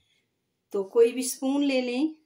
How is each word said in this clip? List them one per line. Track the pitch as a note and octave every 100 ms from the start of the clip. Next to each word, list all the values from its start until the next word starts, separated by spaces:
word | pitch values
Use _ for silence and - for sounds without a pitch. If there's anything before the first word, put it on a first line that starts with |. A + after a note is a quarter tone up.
| _ _ _ _ _ _ _
तो | G3+ G3
कोई | A#3 A#3
भी | B3+
स्पून | B3+ - C4+ C#4
ले | C#4+ B3+
लें, | B3 A#3+ D#4 -